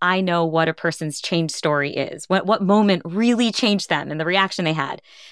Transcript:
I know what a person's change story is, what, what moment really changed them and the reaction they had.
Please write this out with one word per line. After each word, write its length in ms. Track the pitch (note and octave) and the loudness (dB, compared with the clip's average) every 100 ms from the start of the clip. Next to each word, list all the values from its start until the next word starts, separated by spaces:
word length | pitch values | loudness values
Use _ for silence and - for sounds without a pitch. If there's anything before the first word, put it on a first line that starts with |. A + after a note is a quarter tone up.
I 200 | F3+ F#3 | 0 0
know 240 | F#3 E3+ | 2 2
what 240 | E3 D#3+ D#3+ | 2 2 0
a 60 | |
person's 460 | D#3+ E3+ D#3+ D#3 D3 | 0 -4 -4 -6 -8
change 300 | - E3 D#3+ | -2 0 0
story 440 | - D#3+ D3 C#3+ | -2 -2 0 -2
is, 300 | - C3+ D#3+ - | -4 -6 -8 -2
what, 180 | F#3+ F#3 | 0 2
what 160 | G#3+ | 0
moment 400 | F#3+ G#3 G3+ F3+ | 4 4 4 2
really 480 | - F3+ A#3 A#3 A#3+ | 0 0 2 2 2
changed 360 | G3 A#3 G3+ - | 0 2 0 0
them 220 | D#3 C#3+ | -2 -2
and 100 | D3+ | -4
the 40 | |
reaction 400 | D#3+ F#3 F#3+ - | 0 2 2 0
they 80 | E3+ | -2
had. 300 | D#3 C#3 - - - - | -2 -4 -8 -16 -20 -20